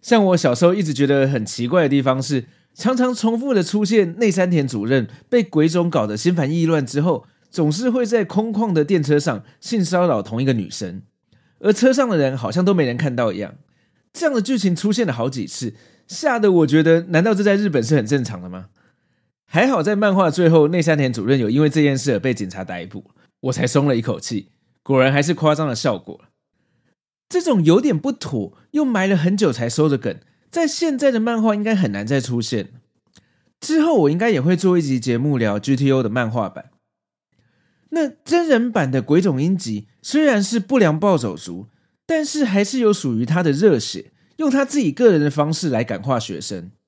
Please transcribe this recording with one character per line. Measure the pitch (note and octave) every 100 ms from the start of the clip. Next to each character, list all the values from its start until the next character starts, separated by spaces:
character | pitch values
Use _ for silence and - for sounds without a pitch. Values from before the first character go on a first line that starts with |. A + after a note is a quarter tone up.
像 | - A#3 G3
我 | F3
小 | C#3+
时 | A#2+
候 | F3
一 | F#3+
直 | D#3+
觉 | B2+ C#3
得 | C#3 C3+
很 | C3+
奇 | G#2 - A#2+
怪 | F3+
的 | D3+
地 | C#3
方 | C3+ C3
是， | C3 C#3 A#2 _ _
常 | - A3 B3+
常 | B3+
重 | B3 A3 A3+
复 | C#4
的 | A3+
出 | E3 G#3
现 | G3+ A3 F3+ E3
内 | A#3
山 | F3+ F#3
田 | F3 C3+
主 | A2+ G#2+
任 | C3+ G#2+ - _
被 | B3
鬼 | G3 D#3 D#3+
冢 | F3 F3
搞 | D#3+ G#2+
得 | G#2+
心 | E3
烦 | E3+ C#3
意 | E3 D#3+
乱 | D#3+ B2+
之 | C3
后， | E3 C#3 - _ _
总 | - D3+
是 | D#3 B3
会 | B3 A#3
在 | A#3
空 | F#3+ F#3+ A3+
旷 | G#3 A3
的 | E3
电 | D3 F#3
车 | C#3+ D3
上 | D3+ A2 - _
性 | - A#3
骚 | E3 F3+ F3+
扰 | A#2
同 | G2+ A2+
一 |
个 | C3+
女 | B2 F#2
生， | - F#2+ F#2 - _ _ _ _ _
而 | G3+
车 | G#3 B3+
上 | C4 C4
的 | F3+
人 | C3+ C3
好 | A2+
像 | C#3
都 | F3+
没 | F#3+
人 | C3+ B2
看 | D3 A#2+
到 | A#2
一 | F#2
样。 | G2+ - _ _ _ _ _
这 | -
样 | E4
的 | C4
剧 | G3 B3+
情 | F#3+ F3
出 | G3+
现 | G#3+
了 | G#3+
好 | A#2 A#2+
几 | C3 F#2+
次， | - A#2+ A2 _ _ _
吓 | - D4+ A#3+
得 | G#3
我 | F3+ D3+
觉 | D3+
得， | D#3+ E3 F3+
难 | E3
道 | G3+
这 | G3+
在 | G#3 G3
日 | G#3
本 | C#3+
是 | A2+ D3
很 | G#2+
正 | C#3
常 | A2+ G2+
的 | F2+
吗？ | F#2 F#2+ _ _ _ _ _ _ _ _
还 | D#3+ B3+
好 | A#3+
在 | D#3+ G3+
漫 | G#3
画 | F#3+ F3+
最 | D3 E3+
后， | E3 D3+
内 | F3
山 | D#3+ D3+
田 | C3+
主 | A2+ G#2
任 | C3+
有 | A2
因 | B2+
为 | D3+
这 | D3+
件 | D3 C3+
事 | C#3
而 | G#2+
被 | C3
警 | A#2 G2
察 | F2
逮 | F#2 F2+ F2
捕， | G#2 - _ _ _
我 | C3+
才 | B2+ B2
松 | C#3 C#3+
了 | A#2+
一 |
口 | A2+ F2
气， | - A2 - _ _ _
果 | - C3+
然 | C3
还 | C#3
是 | D3
夸 | E3 D#3
张 | D3+ D#3
的 |
效 | A#2 D3 G2+
果。 | - - _ _ _ _ _ _ _ _ _ _ _
这 | F4+
种 | F4 A3+
有 | D#3 F3+
点 | C#4 E3
不 | C4+
妥 | C4 - C3 F#2+ _ _
又 | D4
埋 | C#4+ A3 G3
了 | F#3+
很 | E3 G3
久 | G3
才 | A#2+ A#2
收 | C3+ D#3
的 | C3+
梗， | A2+ - _ _ _
在 | E4 D#4+
现 | - E4 C4+
在 | C#4+
的 | A#3
漫 | A3+ A#3
画 | A3
应 | G#3
该 | G#3
很 | G#3+ D3+
难 | G2+ A2
再 | C#3
出 | A#2+ A#2+
现。 | A2+ A2+ F#2+ - _ _ _ _ _ _ _ _
之 | - D#4+
后 | D#4 C#4+
我 | D3
应 | E3
该 | A3+
也 | F3
会 | C#3+ F3+
做 | F#3+ F3+
一 |
集 | D3 C3
节 | B2 A#2
目 | C#3+ C3+
聊 | A2 G2+
G | C3+ C3+
T | C#3
O | C3
的 | A2+
漫 | A#2+ A2+
画 | A#2 G2
版。 | - - _ _ _ _ _ _ _ _ _ _ _ _
那 | D#4+ D4
真 | - - F4 E4
人 | B3 A#3+
版 | A3 C#3
的 | C3
《鬼 | B2+ D#3
冢 | F#3 C3
英 | D#3 F#3+
吉》 | B2 G#2 G2+ _
虽 | - D4
然 | D4+ A3
是 | G3 A3+
不 | F#3 C4+
良 | F3+ D#3
暴 | G3+ E3+
走 | A2+ D#2+
族， | - F2 G#2+ _ _ _ -
但 | D#4+
是 | D4 D#4
还 | B3+ G3
是 | G3+ C4
有 | A3+
属 | G#3 C3+ A2+
于 | B2
他 | D#3+
的 | E3+
热 | C#3 G#3 C3+
血， | - F#2 - _ _ -
用 | D#4
他 | C4+
自 | C#4 D4
己 | F#3+
个 | C#3 A#3+
人 | E3
的 | D3
方 | C#3+ D3
式 | D#3+ E3+
来 | A#2
感 | A#2+ G2+
化 | A2+ B2+
学 | A2+ E2+
生。 | - F#2+ F2 _